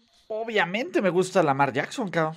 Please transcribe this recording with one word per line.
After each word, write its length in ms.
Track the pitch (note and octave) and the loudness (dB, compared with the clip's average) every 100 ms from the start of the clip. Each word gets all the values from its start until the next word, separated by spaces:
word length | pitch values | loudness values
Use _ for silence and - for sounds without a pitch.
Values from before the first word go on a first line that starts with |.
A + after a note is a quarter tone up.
| _ _ _ | _ _ _
Obviamente 760 | A3 A3+ G#3+ E3+ G3+ E4 F4 | -8 -2 0 0 -2 -2 0
me 80 | G3+ | 2
gusta 340 | F3 F3+ G3 | 2 2 2
Lamar 300 | D#3+ C3+ C3+ | 2 4 2
Jackson, 360 | B2+ - - G3+ | 0 -4 -6 -4
cabrón. 260 | E3+ D#3+ | -2 -2